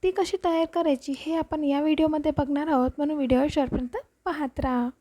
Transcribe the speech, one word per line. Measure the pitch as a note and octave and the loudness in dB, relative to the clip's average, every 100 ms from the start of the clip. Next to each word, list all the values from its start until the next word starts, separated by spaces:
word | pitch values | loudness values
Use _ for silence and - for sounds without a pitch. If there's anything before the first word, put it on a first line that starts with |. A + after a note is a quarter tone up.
ती | F#4 | -2
कशी | F#4 F4 F#4+ | 0 -2 0
तयार | F4 E4 E4 | 0 0 0
करायची | E4+ E4 C4+ - C4+ | 0 2 0 -2 -8
हे | - D#4+ | -4 -4
आपण | D#4 D#4 | -2 -2
या | D4 C#4+ | 0 2
व्हिडिओमध्ये | D#4 D#4 D#4 D4+ D4+ D4 | 2 2 2 2 0 0
बघणार | C#4 C#4+ D#4 | 0 -2 0
आहोत, | C#4 B3+ B3+ | 2 2 0
म्हणून | D4 D4+ | -2 0
व्हिडिओ | C4 B3+ C#4+ | 2 2 2
शेवटपर्यंत | D4+ C4 - B3+ A4 C#5+ _ - | 0 0 -2 -4 -8 -12 _ -6
पाहत | D4+ C#4 - | -4 -4 -4
राहा. | C#4 B3 A#3+ - | -2 0 -2 -6